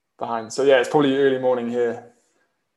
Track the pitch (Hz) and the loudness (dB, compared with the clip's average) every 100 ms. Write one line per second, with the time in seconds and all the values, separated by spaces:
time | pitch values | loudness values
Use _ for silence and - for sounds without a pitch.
0 | _ _ 120 117 110 - 139 131 120 156 | _ _ -8 -6 -6 -2 4 4 4 0
1 | 139 135 139 131 127 123 117 120 120 113 | 2 2 2 0 0 -2 -4 -4 -4 -4
2 | - _ _ _ _ _ _ | -14 _ _ _ _ _ _